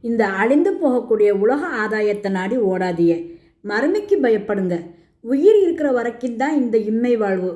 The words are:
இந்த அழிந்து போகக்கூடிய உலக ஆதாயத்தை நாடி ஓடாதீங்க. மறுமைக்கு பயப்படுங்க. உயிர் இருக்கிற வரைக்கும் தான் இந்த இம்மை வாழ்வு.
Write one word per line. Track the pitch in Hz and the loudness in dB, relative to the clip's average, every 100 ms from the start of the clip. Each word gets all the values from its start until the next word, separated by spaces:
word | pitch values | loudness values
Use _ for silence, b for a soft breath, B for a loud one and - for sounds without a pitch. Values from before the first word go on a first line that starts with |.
இந்த | 233 233 202 | -4 -2 -2
அழிந்து | 190 220 294 370 | 0 2 4 2
போகக்கூடிய | - 311 247 240 220 208 | 0 0 0 0 2 2
உலக | 196 208 285 339 | 4 2 0 -2
ஆதாயத்தை | 254 214 214 208 202 196 | -4 -4 -2 -2 -2 -2
நாடி | 190 185 254 | -4 -2 -2
ஓடாதீங்க. | 208 185 185 170 170 170 - B B B | 0 0 -2 2 2 2 -4 B B B
மறுமைக்கு | 202 208 285 403 403 392 | -6 -2 0 -2 0 0
பயப்படுங்க. | 254 220 - 202 185 170 170 B B _ | 2 0 0 -4 -2 -4 -6 B B _
உயிர் | 226 277 359 427 | -4 4 6 6
இருக்கிற | 359 339 294 | 2 0 0
வரைக்கும் | 247 233 226 254 226 | 0 -2 -6 -8 -4
தான் | 269 302 | -2 0
இந்த | 240 220 | 0 0
இம்மை | 214 220 247 233 | 0 -2 0 0
வாழ்வு. | 208 190 180 | 0 -2 -4